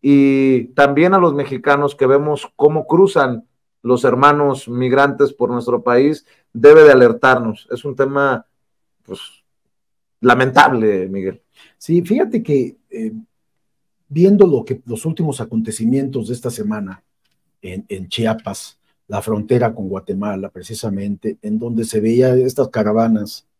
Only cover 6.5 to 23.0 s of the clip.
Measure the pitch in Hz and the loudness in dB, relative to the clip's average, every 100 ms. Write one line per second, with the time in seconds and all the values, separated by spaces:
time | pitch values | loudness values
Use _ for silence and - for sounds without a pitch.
6.5 | 117 143 156 151 127 123 117 131 127 113 | 4 8 10 8 8 4 4 0 0 -2
7.5 | 104 _ 120 143 131 135 139 139 117 - | -10 _ -10 -10 -4 -4 -2 -2 -4 -8
8.5 | _ _ _ _ _ _ 95 - _ _ | _ _ _ _ _ _ -18 -18 _ _
9.5 | _ _ _ _ _ _ _ 123 123 131 | _ _ _ _ _ _ _ 0 2 2
10.5 | 131 135 127 110 98 92 98 95 - _ | 4 2 2 0 -2 -4 -6 -8 -10 _
11.5 | _ _ _ - 170 175 247 381 226 - | _ _ _ -2 -2 0 -2 0 -4 -2
12.5 | 139 123 - _ - 110 - 226 _ _ | -2 -2 -10 _ -10 -10 -12 -20 _ _
13.5 | _ _ _ _ _ _ 143 185 202 185 | _ _ _ _ _ _ 0 2 6 4
14.5 | 135 - 131 - 110 160 165 156 131 113 | 4 -2 -10 -10 -8 -8 -6 -6 -6 -6
15.5 | 113 113 107 113 135 135 131 110 120 - | -6 -6 -4 -2 -2 -2 -6 -8 -8 -8
16.5 | 117 104 107 98 92 _ _ _ _ _ | -8 -8 -8 -10 -14 _ _ _ _ _
17.5 | _ 92 92 - 95 90 - 110 110 - | _ -14 -14 -12 -14 -10 -6 -4 -4 -8
18.5 | 98 - _ _ _ _ 104 110 104 104 | -14 -18 _ _ _ _ -8 -6 -6 -2
19.5 | 123 117 110 95 95 92 95 104 95 98 | 0 0 -4 -10 -10 -8 -8 -6 -8 -12
20.5 | - - 113 113 98 101 101 110 - 107 | -16 -16 -12 -8 -8 -8 -8 -10 -10 -8
21.5 | 110 120 113 113 110 110 120 127 127 127 | -6 -4 -6 -4 -4 0 2 4 2 0
22.5 | 127 123 113 104 110 | -2 -4 -2 -2 0